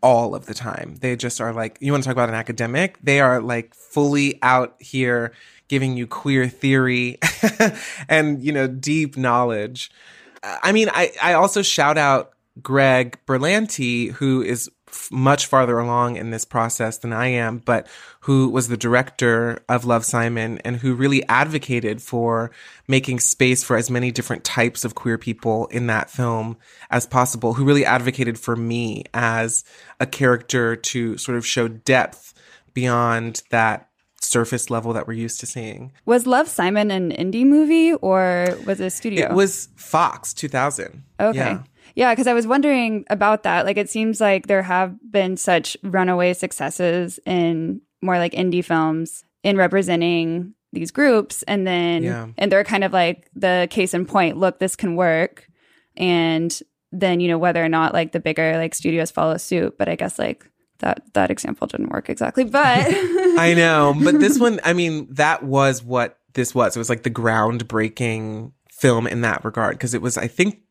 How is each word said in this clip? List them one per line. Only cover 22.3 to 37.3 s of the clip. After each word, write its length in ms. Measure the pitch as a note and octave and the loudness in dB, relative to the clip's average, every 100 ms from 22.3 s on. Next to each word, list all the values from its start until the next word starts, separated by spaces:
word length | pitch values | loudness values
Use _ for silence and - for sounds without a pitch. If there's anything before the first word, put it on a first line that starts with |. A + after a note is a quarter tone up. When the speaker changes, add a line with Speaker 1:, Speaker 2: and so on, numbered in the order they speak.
| A2+ A#2 - - - - | -2 -4 -10 -20 -20 0
Speaker 1:
making 320 | C3+ C3 B2+ | 0 0 -2
space 440 | - - B2+ B2+ | -2 2 2 2
for 140 | - A#2 | 0 0
as 120 | A#2 | 0
many 200 | B2 B2 | -2 -2
different 320 | A#2 - A#2+ | -4 -6 -6
types 420 | - - A#2+ - A#2 | -4 0 0 0 -8
of 100 | - | -6
queer 220 | B2+ A2+ | -4 -4
people 500 | - A2 A#2 A2 A#2 | -4 -6 -2 -2 -4
in 200 | B2 A#2+ | -4 -2
that 220 | A2 - | -2 -4
film 480 | - A#2+ A2+ A2 A2+ _ - - | -4 -2 -2 -6 -10 _ -20 -4
as 160 | A#2+ A#2 | -2 0
possible, 480 | C3 B2+ A#2+ A#2 | 0 0 0 -2
who 120 | A#2 C3+ | 0 4
really 200 | C#3+ C#3 | 4 4
advocated 540 | B2 A#2+ C3 A#2+ A#2 | 2 0 -2 -4 -4
for 160 | - A#2 | -4 -4
me 480 | A#2 A#2 A#2 G#2+ - | -2 -4 -4 -6 -8
as 500 | - A#2+ A2+ A2+ A#2 - - - - | -2 -2 0 -2 -4 -6 -20 -20 -8
a 60 | C3+ | -8
character 680 | - C3+ A#2+ A#2+ C3 A#2 A2+ | 0 2 2 0 -2 0 -2
to 420 | - B2+ A#2 G#2 | -6 -4 -4 -6
sort 200 | - A#2+ | -4 -4
of 80 | A#2 | -4
show 220 | - A#2 | -2 -2
depth 680 | A2+ - C3 - - - _ _ - _ | -4 2 2 2 -4 -20 _ _ -20 _
beyond 720 | - B2+ A#2+ A#2 A#2 A#2 A2 - | -4 0 2 2 0 -4 -10 -2
that 400 | A#2+ A2+ G#2 _ _ _ _ | 2 2 0 _ _ _ _
surface 520 | - A#2+ A#2 A#2+ - | -2 0 0 -4 -4
level 220 | A#2 A2+ | -4 -4
that 140 | A2+ - | -6 -6
we're 60 | |
used 260 | A2+ A#2 - | -6 -8 -8
to 60 | - | -10
seeing. 460 | - A2 G2+ B2+ _ - | -12 -12 -14 -18 _ 2
Speaker 2:
Was 200 | A#3+ B3 | 2 4
Love, 220 | B3 D#4+ | 2 0
Simon 420 | - F4+ D#4 G#3 | 0 0 2 0
an 220 | F#3+ F3 | 0 -2
indie 340 | - F#3 | -2 -4